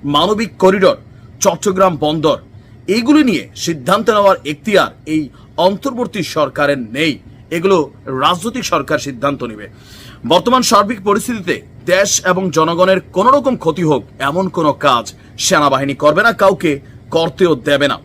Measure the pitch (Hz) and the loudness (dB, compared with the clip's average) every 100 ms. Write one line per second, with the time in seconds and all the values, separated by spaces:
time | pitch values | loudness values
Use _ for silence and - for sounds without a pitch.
0 | 139 143 175 214 226 - 190 196 180 117 | 0 0 2 0 -4 2 2 4 2 0
1 | - - - - - 165 208 185 190 160 | -8 -20 -20 -2 0 0 -2 2 0 2
2 | 151 160 151 123 - - - - - 208 | -2 0 0 -2 -6 -20 -20 -20 -4 -2
3 | 240 302 285 165 95 - - 160 123 202 | 2 2 2 0 -6 -10 -8 -6 -2 0
4 | 226 214 202 185 143 147 - 196 120 - | 2 4 4 2 -4 -8 0 0 0 -4
5 | - 156 143 - - - 175 196 277 240 | -6 -4 -4 -12 -18 0 0 0 -6 -6
6 | 247 214 156 - 143 127 143 143 113 120 | -6 -6 -6 -2 -4 0 -2 -2 -4 -4
7 | 160 123 - - - 165 180 185 143 - | -2 -4 -10 -20 -10 -4 2 2 0 -6
8 | - 131 143 175 202 247 - 143 135 147 | -10 -2 0 0 -4 -8 -4 -4 -2 -4
9 | 143 123 143 135 120 107 104 - - - | -4 -6 -4 -4 -8 -12 -16 -20 -20 -20
10 | - - - 175 180 254 240 208 208 226 | -20 -14 0 2 4 2 4 2 2 -2
11 | 190 202 - 226 175 113 - - 120 180 | -2 -2 -2 -8 -4 -6 -6 -14 -2 0
12 | 196 196 185 180 190 156 160 170 185 190 | 2 0 0 0 0 0 0 2 2 2
13 | - 180 220 285 269 240 - 214 165 139 | 0 0 2 2 2 -2 -4 -2 0 0
14 | 101 - 135 160 190 - 156 135 147 123 | -4 -6 -4 -2 -4 -2 -2 0 0 0
15 | 113 - - - - 160 143 135 139 135 | -2 -16 -20 -8 -2 2 2 0 -2 0
16 | 147 151 226 190 196 190 165 139 - - | 2 4 0 4 2 2 -2 -4 -8 -20
17 | - 165 165 - 185 147 139 143 143 110 | -4 -2 -2 0 0 0 0 0 0 -4